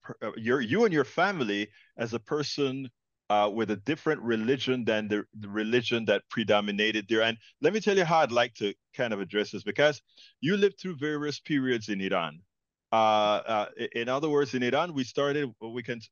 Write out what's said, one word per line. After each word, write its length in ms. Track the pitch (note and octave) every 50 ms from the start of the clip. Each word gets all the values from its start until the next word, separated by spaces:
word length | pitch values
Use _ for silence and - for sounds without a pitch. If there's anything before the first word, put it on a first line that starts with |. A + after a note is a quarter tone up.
per-, 140 | - - - -
uh, 120 | A#2 G#2+ -
your, 240 | - A2 A#2 C3 D3
you 240 | B2 G#2+ C#3+ G#3+ A#3+
and 80 | G#3+
your 120 | E3 D3 C3
family 640 | - - E3 F3+ G3+ F#3+ D#3 B2+ G#2 G2+ G#2 G#2 - _ _ _ _ _
as 160 | - A#2 A2+
a 60 | A#2 A2
person, 720 | - - D#3 D3+ C#3+ - - D3 C#3 C3 C3 C3+ C3+ B2+ _ _ _ _ _ _ _ -
uh, 180 | G#2 G#2 G#2 G#2
with 200 | G2+ A2+ A2 G2
a 60 | G#2+
different 440 | G#2 G2+ C3+ D#3+ - - D#3 D3+ -
religion 640 | A2 A#2 A2+ A2 A2 A#2+ C#3+ B2+ - B2+ B2+ B2+ A2+
than 240 | A2+ A2 G#2+ G#2+ G2+
the, 160 | G#2+ G#2 - - - G#2+
the 100 | G#2 G2+
religion 560 | G2+ G#2+ G#2+ A2 A#2 B2 A#2+ - A#2+ A2+ A2
that 240 | G#2+ G2+ G2+ - -
predominated 800 | - A#2 A2 G2+ G#2+ G#2 G#2 G#2 G2+ G2+ G#2+ A2 G#2+ G#2+ G2 F#2+
there. 140 | A2+ A2
And 160 | A2 A2+ A2+ A#2 - - _ -
let 100 | C3+ D#3+
me 80 | G3+ A3
tell 160 | - G#3 G3
you 80 | G3 F3
how 140 | D#3 E3+ E3
I'd 140 | D3+ A2
like 200 | A#2 A#2+ B2 A#2+ -
to 200 | - A2 G2+ F#2+ _ _ _ _
kind 200 | - B2 A2+ G#2+
of 60 | G2
address 320 | G2 E2 G2+ G#2 G2+ -
this, 100 | - G2
because 400 | - G#2 G2 - D3 D3+ C#3 - - _ _ - - - _ _
you 180 | - D#3+ G3+ G3+
lived 200 | G3+ G3 F#3+ -
through 180 | - F#3 E3+
various 420 | B2+ C#3+ D3+ D3+ D3 D3 D3 C#3 -
periods 500 | - - D3+ C#3 C3 B2+ B2 A2+ G#2+ G#2+
in 120 | G#2 F#2+
Iran. 380 | F#2+ F#2+ F#2+ F2+ E2 D2+ D2+ E2+ _ _ _ _ _ _ _ _ _ _
Uh, 40 | A2+ A2+ A2 A2 G#2+ G#2+ G#2+ G#2+ G#2 - -
uh, 200 | - A2+ G#2 G#2 - - -
i-, 100 | A#2 - -
in 140 | A#2 A#2 B2
other 200 | C3 C#3 D#3 D#3
words, 260 | D3 C#3+ C#3+ - -
in 100 | B2 B2
Iran, 280 | B2 C3 D3 E3+ F3
we 120 | D#3 C#3 B2
started, 440 | - - D3 C#3+ C#3+ C#3+ D3 C#3+ B2 A2 -
we 200 | A2 A2+ A#2 B2 A2+
can, 160 | B2+ A#2+ A#2 A2 -